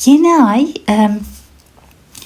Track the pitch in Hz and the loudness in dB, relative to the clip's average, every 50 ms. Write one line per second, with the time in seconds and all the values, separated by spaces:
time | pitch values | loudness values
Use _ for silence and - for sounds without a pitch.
0 | - 254 285 302 339 339 339 320 240 202 208 247 294 320 - - - - 208 214 | 0 2 2 2 2 2 2 2 2 2 2 0 -2 -4 -6 -10 -6 -4 0 0
1 | 214 208 208 208 208 - - - - _ _ _ _ _ _ _ _ _ _ _ | 0 0 -2 -6 -10 -14 -18 -20 -20 _ _ _ _ _ _ _ _ _ _ _
2 | _ _ - - - | _ _ -20 -20 -20